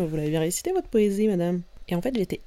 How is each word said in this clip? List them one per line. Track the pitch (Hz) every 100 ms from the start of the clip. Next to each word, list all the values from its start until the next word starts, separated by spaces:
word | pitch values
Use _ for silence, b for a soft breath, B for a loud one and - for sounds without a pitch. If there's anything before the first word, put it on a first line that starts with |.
| 165
vous | 156
l'avez | 151
bien | 160
récité, | 160 - 349
votre | 370 359
poésie, | 220 208 196 214
madame. | 180 175 180 - - -
Et | 175
en |
fait, | 254 247
j'étais | 180 -